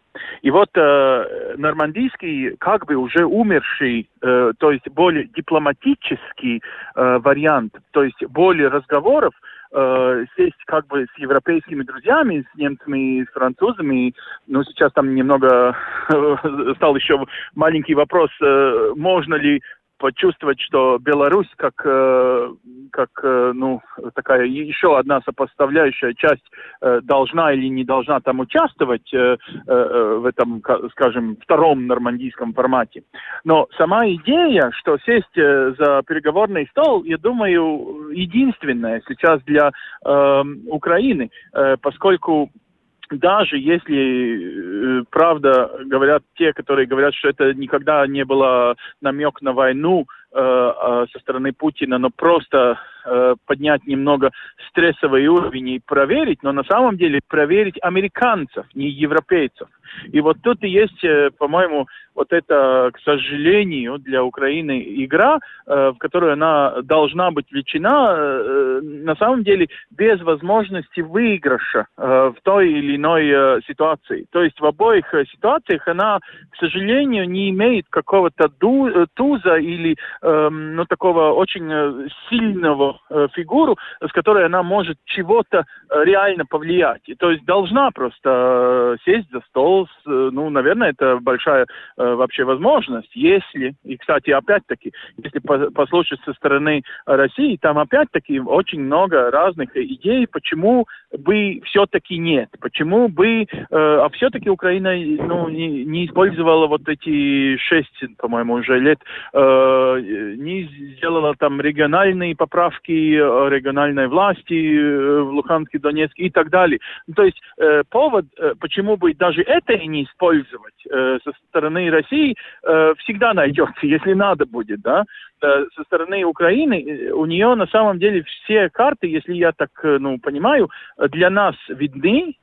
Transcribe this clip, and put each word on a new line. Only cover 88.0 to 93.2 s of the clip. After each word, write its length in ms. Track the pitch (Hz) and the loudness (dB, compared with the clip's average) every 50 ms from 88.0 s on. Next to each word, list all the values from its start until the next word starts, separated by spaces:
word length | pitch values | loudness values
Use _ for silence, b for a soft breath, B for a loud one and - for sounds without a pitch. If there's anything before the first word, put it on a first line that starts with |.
| 127 120 - _ - 135 | -8 -8 -8 _ -2 0
э, 640 | 131 123 127 127 127 123 123 123 127 127 120 123 120 113 - | 2 2 2 2 2 2 2 2 2 2 2 0 -2 -2 0
сесть 260 | 180 202 233 190 147 | 0 0 0 0 _
за 80 | 127 120 - _ | -12 -14 -14 _
стол 380 | - 131 139 170 190 190 180 | -2 0 2 2 2 2 0
с, 200 | - - _ - | -2 -10 _ -8
э, 240 | 147 139 131 131 131 | -4 -2 0 0 0
ну, 180 | 127 139 151 156 | -2 -4 -6 -2
наверное, 400 | 147 135 127 151 202 233 233 160 | -2 0 2 2 2 2 0 -2
это 280 | 139 - 139 131 127 127 | 0 0 2 2 2 2
большая, 460 | 123 131 127 123 - 160 143 131 123 B B B B B B | 0 -2 -2 0 0 0 2 2 0 B B B B B B
э, 180 | - 127 123 120 | -4 -2 -2 0
вообще 300 | 120 127 120 - - 127 | 0 -2 -2 -2 -4 -2
возможность, 640 | 131 131 135 180 254 302 269 - 135 123 113 110 _ - | -2 -2 0 2 2 2 2 0 -4 -8 -10 -10 _ -8
если, 580 | 120 | 0